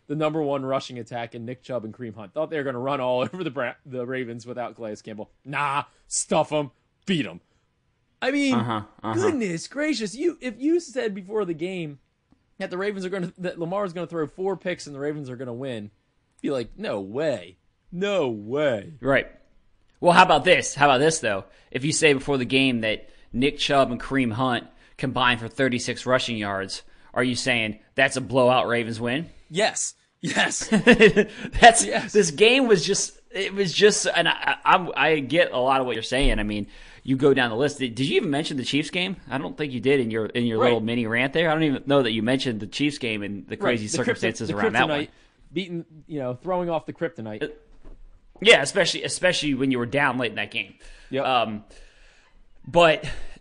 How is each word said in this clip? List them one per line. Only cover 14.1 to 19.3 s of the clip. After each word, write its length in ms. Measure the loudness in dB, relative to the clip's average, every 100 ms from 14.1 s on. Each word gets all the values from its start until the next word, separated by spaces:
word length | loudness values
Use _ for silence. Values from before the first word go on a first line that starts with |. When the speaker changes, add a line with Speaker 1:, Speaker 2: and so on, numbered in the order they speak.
| -6 -6
Speaker 1:
four 280 | -4 -6 -4
picks 280 | -6 -8 -10
and 80 | -6
the 40 |
Ravens 300 | -6 -6 -10
are 60 | -10
gonna 160 | -10
win, 360 | -8 -8 -8 -10 _ _ _ _ _
be 100 | -4
like, 180 | -4 -6 -10
"No 240 | -6 -6
way, 560 | -6 -4 -2 -4 -8 -20 _ _ _
no 380 | -6 -2 0 0
way." 640 | -4 -6 0 0 0 -6 -6
Speaker 2:
Right. 260 | 0 0 0